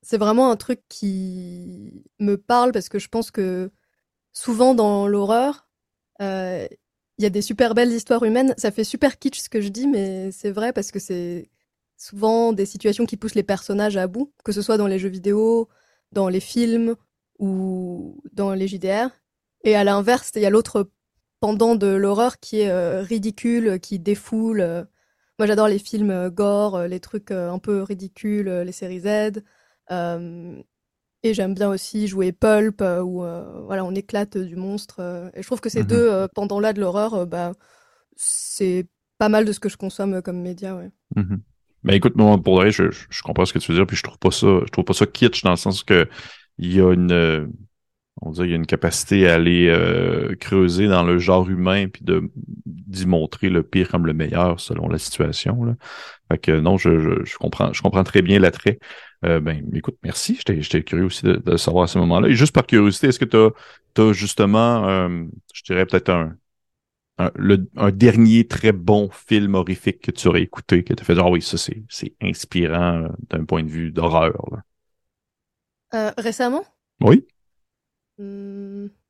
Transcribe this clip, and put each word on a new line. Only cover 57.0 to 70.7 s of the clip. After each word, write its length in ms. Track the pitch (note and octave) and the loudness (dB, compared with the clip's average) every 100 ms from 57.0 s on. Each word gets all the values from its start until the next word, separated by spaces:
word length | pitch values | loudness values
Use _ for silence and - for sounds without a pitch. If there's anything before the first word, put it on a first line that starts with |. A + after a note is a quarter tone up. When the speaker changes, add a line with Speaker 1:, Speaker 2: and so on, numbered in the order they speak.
Speaker 2:
je, 240 | D#2+ E2+ | 2 -2
je 140 | - - | -4 -6
comprends, 340 | F2 - - | -8 -2 -4
je 80 | - | 0
comprends 220 | F#2+ F#2+ | 2 2
très 160 | F#2 G2+ | 4 4
bien 180 | F2+ G2+ | 6 6
l'attrait. 400 | F#2 - G2 - - - - _ | 6 4 -2 -2 -10 -20 -20 _
Euh, 160 | F2 E2 | 0 0
ben, 280 | D#2 D2+ C#2+ | 0 -6 -6
écoute, 220 | - - - | -6 -6 -8
merci. 320 | F2 - - B3 | -8 -6 -4 -4
J'étais, 240 | - E2+ | -2 -4
j'étais 220 | D2+ - | -2 -4
curieux 240 | - E2+ F#2 | -2 -2 -2
aussi 180 | - | 0
de, 120 | G2 F2+ | 0 0
de 200 | F2+ E2+ | 0 0
savoir 280 | - F2 | 2 2
à 20 | F2 | 2
ce 100 | F#2 | 2
moment-là. 300 | E2+ F2 - | 2 4 4
Et 60 | |
juste 200 | A#2+ D3+ | 4 4
par 120 | - - | 4 4
curiosité, 420 | A2+ G#2 F#2+ C#3 | 4 4 4 0
est-ce 100 | B2 | 2
que 60 | |
t'as, 260 | A#2 A2 A2 - - - _ | 2 6 6 4 -20 -20 _
t'as 180 | - A2 | 4 4
justement, 760 | F#2+ G2+ - G2+ A2 A#2 A#2 G2+ | 4 -2 0 4 4 4 2 0
euh, 380 | F#2+ F2+ F2 E2 - _ | 0 0 -4 -8 -14 _
je 100 | - | -20
dirais 220 | - F#2 F#2 | -4 -2 2
peut-être 240 | F#2 - | 2 2
un, 260 | F2 D#2+ E2 _ _ _ _ _ _ _ - | 0 -2 -8 _ _ _ _ _ _ _ -4
un, 120 | F2+ | -4
le, 340 | - G2 G2 F#2 - | 0 2 2 2 0
un 140 | G#2 | 0
dernier 560 | F#2+ A#2+ A2 A2+ A2+ A#2 | 6 6 8 8 6 4
très 260 | - A2 | 2 0
bon 360 | G2 E2+ G#2 G2+ | 2 2 2 2
film 440 | - _ G#2+ G2+ | -8 _ 0 2
horrifique 480 | F#2+ F2 F#2 - - | 0 -2 -2 -4 -4
que 80 | - | -8
tu 180 | - F#2 | 0 2
aurais 140 | E2+ | 2
écouté, 420 | F2+ - - | 0 -8 2